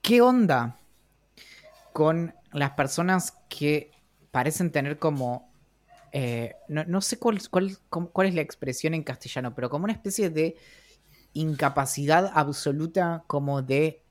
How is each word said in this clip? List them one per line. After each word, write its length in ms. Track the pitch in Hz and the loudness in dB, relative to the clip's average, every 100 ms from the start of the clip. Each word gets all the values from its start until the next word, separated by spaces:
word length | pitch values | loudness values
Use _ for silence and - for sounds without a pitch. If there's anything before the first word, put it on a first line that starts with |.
¿qué 220 | - 240 | 6 6
onda 540 | 240 254 208 131 120 - _ _ _ _ _ _ - - - - - | 8 6 4 2 0 -6 _ _ _ _ _ _ -20 -20 -20 -20 -16
con 420 | - 156 165 170 - _ | 0 2 2 -2 -8 _
las 180 | 147 139 | -4 -4
personas 680 | - 135 - 175 185 175 - _ | 0 -2 0 2 2 0 -10 _
que 400 | - 147 151 - _ _ _ _ | -4 0 0 -2 _ _ _ _
parecen 420 | 135 127 156 175 | -2 -2 0 -2
tener 260 | 151 139 147 | 0 -2 -2
como... 540 | 160 143 127 123 - _ _ _ _ - - | -2 0 -4 -6 -10 _ _ _ _ -20 -10
Eh, 440 | 143 127 117 117 - - | -6 -4 -4 -6 -10 -8
no, 160 | 151 | -6
no 180 | 160 180 | -2 -2
sé 160 | 190 233 | -2 -2
cuál, 200 | 240 208 - | -2 -2 -2
cuál, 260 | 185 196 190 _ | -2 -2 -6 _
cómo, 180 | 170 170 | -6 -6
cuál 200 | - 190 | 0 0
es 60 | |
la 60 | 175 | 2
expresión 540 | 151 - 135 127 156 | -4 -6 -6 -2 -2
en 80 | 160 | -2
castellano, 520 | 151 123 - - 127 | -4 -10 -8 -8 -8
pero 140 | 117 123 | -6 -6
como 160 | 147 | -4
una 80 | 196 | -4
especie 380 | 220 202 190 196 | -6 -6 -2 -2
de 260 | 156 160 - - - _ _ _ _ _ | 0 -2 -2 -20 -20 _ _ _ _ _
incapacidad 960 | 147 160 147 147 139 135 - 143 160 190 | -4 -2 0 0 0 -2 -2 4 4 4
absoluta 920 | 170 143 143 - 143 160 175 175 170 - | 2 0 0 -2 -2 -2 0 0 -2 -4
como 340 | 147 139 139 | -4 -2 -2
de 400 | 131 135 156 151 _ | 0 2 2 0 _